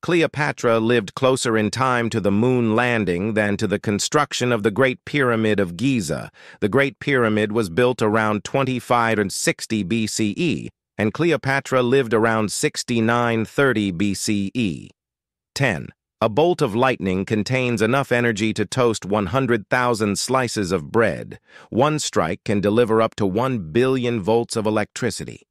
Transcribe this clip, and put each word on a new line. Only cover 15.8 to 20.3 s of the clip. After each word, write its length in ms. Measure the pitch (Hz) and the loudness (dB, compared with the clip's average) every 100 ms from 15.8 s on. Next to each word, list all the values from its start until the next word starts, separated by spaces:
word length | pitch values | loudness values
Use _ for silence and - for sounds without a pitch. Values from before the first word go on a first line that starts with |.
| 58 _ _ _ | -6 _ _ _
a 80 | 113 | -2
bolt 340 | 107 165 170 | 2 2 2
of 140 | 139 104 | 0 0
lightning 480 | 131 117 95 92 | 0 0 -2 -2
contains 580 | 98 110 98 131 123 117 | -2 -2 0 -2 -2 0
enough 300 | 110 135 135 | 0 0 0
energy 420 | 123 120 104 110 | 0 0 0 -2
to 100 | 107 | -2
toast 400 | 101 - 120 107 | -4 0 0 0
one 220 | 92 107 95 | -2 -2 0
hundred 420 | 123 131 120 92 | -2 0 -2 0
thousand 480 | 127 123 113 107 98 | 0 0 0 0 -2
slices 540 | - | -2